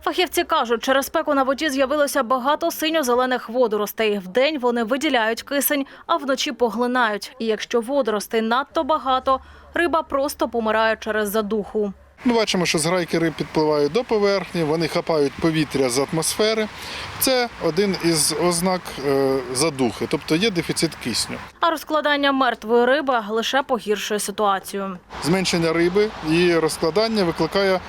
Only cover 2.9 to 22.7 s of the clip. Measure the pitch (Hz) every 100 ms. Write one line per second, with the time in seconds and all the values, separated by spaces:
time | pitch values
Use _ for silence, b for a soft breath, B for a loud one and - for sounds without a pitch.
2.9 | 320 262 240 254 254 - 233 247 208 208
3.9 | - 220 208 185 185 - 311 240 240 226
4.9 | 269 302 262 220 233 - 285 254 294 269
5.9 | B B 330 277 269 302 240 240 202 247
6.9 | 254 233 208 - - 226 214 - 240 220
7.9 | 285 233 214 - 233 220 240 285 - 262
8.9 | 311 254 262 262 269 B B B - 339
9.9 | 320 320 277 285 - 294 233 220 214 220
10.9 | 214 - 214 208 208 208 220 190 214 208
11.9 | 190 - - 254 233 208 190 170 175 156
12.9 | 185 170 170 165 151 147 - 156 151 147
13.9 | 175 254 220 202 196 180 175 156 160 160
14.9 | 175 170 165 139 - 165 160 151 139 135
15.9 | 120 139 160 160 - 214 220 208 B B
16.9 | B B B - 254 240 - 165 156 208
17.9 | 175 165 165 - 151 170 175 185 185 -
18.9 | - 139 139 135 135 123 127 160 139 131
19.9 | - 120 156 - 160 226 175 156 147 165
20.9 | - 127 110 - 123 - - 339 320 -
21.9 | 311 302 285 277 269 262 226 214